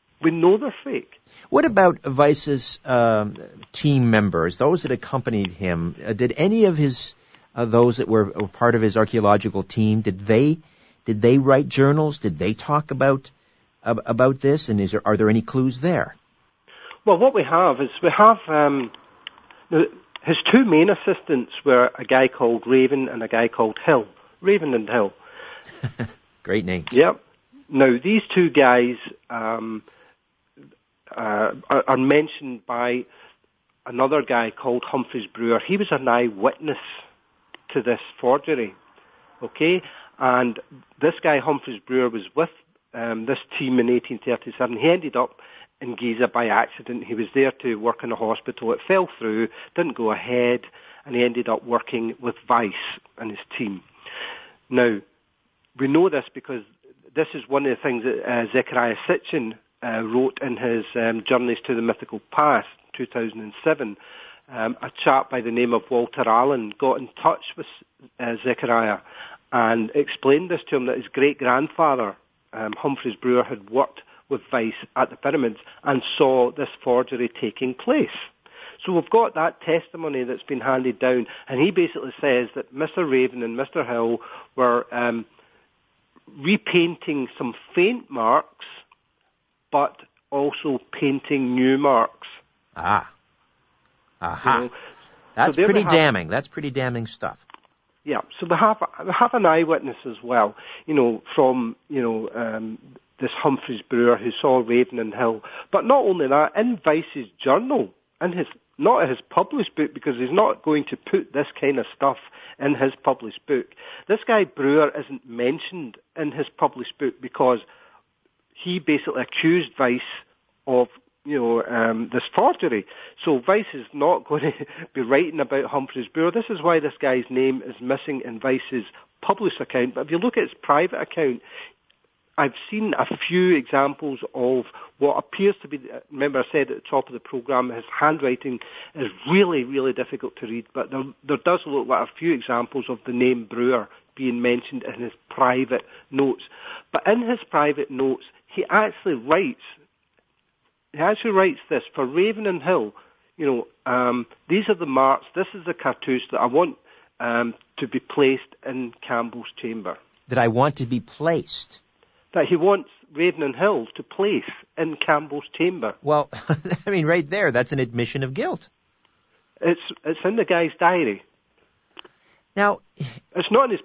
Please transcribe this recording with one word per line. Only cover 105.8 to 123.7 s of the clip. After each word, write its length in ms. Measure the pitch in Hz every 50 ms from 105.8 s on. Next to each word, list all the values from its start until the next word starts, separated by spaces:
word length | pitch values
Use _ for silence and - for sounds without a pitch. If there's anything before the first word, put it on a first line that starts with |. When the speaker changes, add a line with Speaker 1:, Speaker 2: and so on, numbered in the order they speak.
| -
Speaker 1:
not 200 | 226 277 277 226
only 220 | 208 185 175 147
that, 280 | 131 135 147 156 - -
in 240 | 202 226 247 240 180 -
Weiss's 440 | 160 151 160 156 - - 143 120 98 _ - -
journal, 460 | 135 135 185 240 262 294 226 117 92 - _ _ _ _ -
in 100 | - 180
his, 160 | 175 180 151 - - _ _ _ _
not 300 | - 143 196 247 - 175
his 120 | 131 120 - - -
published 460 | - 170 - - - 285 208 - -
book, 180 | - 151 - -
because 220 | - - 151 127
he's 140 | 120 127 127
not 320 | 151 196 220 - - - -
going 220 | 156 151 151 139
to 120 | - -
put 360 | - - - - 196 - - -
this 140 | 139 147 - - -
kind 180 | - 139 139
of 80 | 127 110 - -
stuff 220 | - 139 139 131 - - - - - - - -
in 160 | - 135 143 147
his 200 | 123 135 135 - - -
published 420 | - - - 117 107 - - _
book. 220 | - 143 120 - - _ - - - - - -
This 120 | - 208 226 -
guy 200 | - 233 214 190
Brewer 440 | - - - 135 139 143 156 151 143 -
isn't 320 | 151 131 - 139 120 _ 131
mentioned 680 | 117 117 120 127 151 151 - - 185 180 147 117 - - _ _ -
in 160 | 160 156 151
his 160 | 139 151 139 - _
published 400 | - 160 143 - 131 120 - -
book 240 | - 147 123 - _
because 380 | 131 123 - - 143 127 123 110 - - - _ _ _ _ _ _ _ _ _ _ _ _ _ _ _ _
he 260 | - - 180 180 185
basically 420 | 143 - 151 139 - 156 127 131
accused 500 | 123 - - - - 160 170 180 165 - -
Weiss 240 | - 135 123 123 127 - - - - - _ _ _ _ _ _ _ -
of 220 | 139 131 123 123 117 _ - _ _ _ _ - 143
you 80 | 147 135
know, 240 | 120 117 117 117 -
um, 460 | - 120 117 117 113 113 113 117 -
this 120 | - 127 - - -
forgery. 520 | - - 294 359 - - 156 120 104 92 - - - - - - - -
So 160 | 170 147 127 120
Vice 280 | - 196 214 214 -